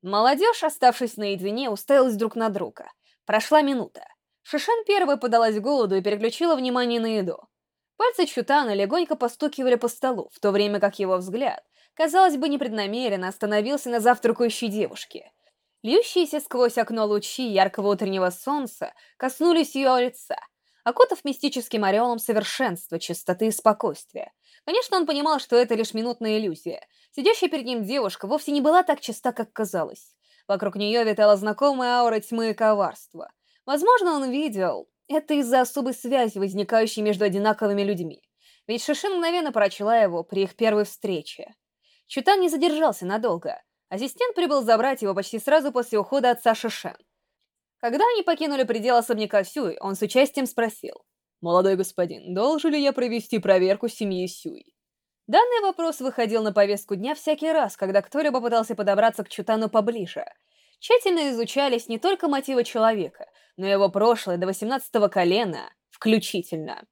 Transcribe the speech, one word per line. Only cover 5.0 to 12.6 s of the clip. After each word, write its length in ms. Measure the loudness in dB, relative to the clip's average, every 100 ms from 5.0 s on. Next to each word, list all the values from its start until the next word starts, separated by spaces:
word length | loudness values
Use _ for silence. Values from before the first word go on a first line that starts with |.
| 2 0
подалась 380 | 2 4 4 0
к 60 |
голоду 340 | 0 0 2 0
и 60 |
переключила 540 | 0 -2 -2 0 0 0
внимание 440 | 0 -2 0 -2
на 180 | -2 -2
еду. 300 | -4 -6 _ _ _ _ _ _
Пальцы 280 | -2 2 -2
Чутана 480 | -2 0 2 2
легонько 420 | 0 0 0 -2 -2
постукивали 600 | -4 -2 -6 -2 0 2
по 120 | 0
столу, 440 | -2 -4 -4 -8
в 60 | -2
то 100 | 0
время 300 | 2 0 0
как 180 | 0 0
его 200 | -2 -2
взгляд, 460 | -2 -4 -4 -6 _ _ _
казалось 420 | -2 2 6 6 4
бы, 140 | -2
непреднамеренно 800 | -2